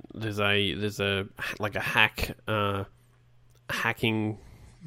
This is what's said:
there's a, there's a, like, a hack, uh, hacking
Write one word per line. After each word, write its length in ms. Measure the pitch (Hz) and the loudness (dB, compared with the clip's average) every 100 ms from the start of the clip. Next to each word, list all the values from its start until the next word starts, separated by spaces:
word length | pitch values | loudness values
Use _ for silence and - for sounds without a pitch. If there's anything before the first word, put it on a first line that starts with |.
| - | -16
there's 260 | - 110 101 | -8 -6 0
a, 340 | 101 101 101 | 2 4 2
there's 260 | 78 104 104 | 0 -2 0
a, 260 | 98 98 95 - - - | 0 0 -2 -8 -8 -4
like, 160 | 104 95 | -4 -2
a 40 | |
hack, 560 | - 123 107 - - - - | 0 4 4 4 -6 -6 -4
uh, 360 | 110 101 98 98 - _ _ _ - - - - | 0 0 0 -4 -12 _ _ _ -20 -20 -18 -8
hacking 680 | - 117 117 113 110 107 104 - - - - | -4 -2 0 0 2 0 -4 -10 -20 -20 -18